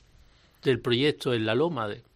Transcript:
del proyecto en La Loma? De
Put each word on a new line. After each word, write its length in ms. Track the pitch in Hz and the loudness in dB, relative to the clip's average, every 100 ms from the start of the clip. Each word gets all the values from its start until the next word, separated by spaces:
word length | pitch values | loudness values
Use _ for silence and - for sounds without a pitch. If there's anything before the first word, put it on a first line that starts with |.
| _ _ - _ _ _ | _ _ -20 _ _ _
del 160 | 143 120 | 0 0
proyecto 540 | 123 120 147 147 143 | 0 2 2 0 -2
en 120 | 120 110 | -2 0
La 80 | |
Loma? 340 | 117 165 143 107 | 0 0 -2 -6
De 120 | 104 - | -8 -16